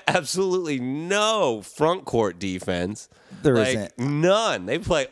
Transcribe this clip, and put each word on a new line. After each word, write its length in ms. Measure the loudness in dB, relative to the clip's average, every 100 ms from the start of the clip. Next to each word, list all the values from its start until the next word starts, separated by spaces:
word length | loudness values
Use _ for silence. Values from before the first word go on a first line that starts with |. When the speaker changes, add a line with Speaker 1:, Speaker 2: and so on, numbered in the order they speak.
Speaker 1:
<laughs> 80 | 2
absolutely 680 | 2 0 -2 0 0 -2 -2
no 840 | -2 -4 -2 0 2 2 0 -2
front 420 | -8 0 0 0
court 340 | 0 0 0 -2
defense. 720 | -6 -4 -2 -2 -2 -6 -14 _ -20 0
Speaker 2:
There 120 | 2 4
Speaker 1:
Like, 120 | 2
Speaker 2:
isn't. 300 | 0 -4 -4
Speaker 1:
none. 680 | -2 2 4 4 2 -2 -2
They 120 | -4
play 280 | 0 -2 0